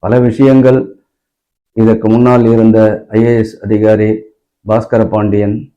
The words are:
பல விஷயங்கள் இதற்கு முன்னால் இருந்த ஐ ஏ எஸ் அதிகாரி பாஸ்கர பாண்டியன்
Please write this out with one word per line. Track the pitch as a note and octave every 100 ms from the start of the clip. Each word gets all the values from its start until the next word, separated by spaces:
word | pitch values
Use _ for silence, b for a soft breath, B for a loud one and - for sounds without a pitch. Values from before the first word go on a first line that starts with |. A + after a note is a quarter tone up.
பல | F#2 B2
விஷயங்கள் | B2 A2+ C3+ C3 B2+ C3 G2 - _ _ _ _ _ _ _ -
இதற்கு | A2+ A2 A2
முன்னால் | A2+ B2 B2 A2+
இருந்த | A2+ A2+ A2 A2 G#2 - A2
ஐ |
ஏ | A#2 A#2
எஸ் | A2 -
அதிகாரி | G2+ G#2+ G#2+ G#2+ G#2+ G#2+ - _ _ _ -
பாஸ்கர | A2 A2+ A#2 A2
பாண்டியன் | G#2+ G#2 G2+ G2+ A2 C#3+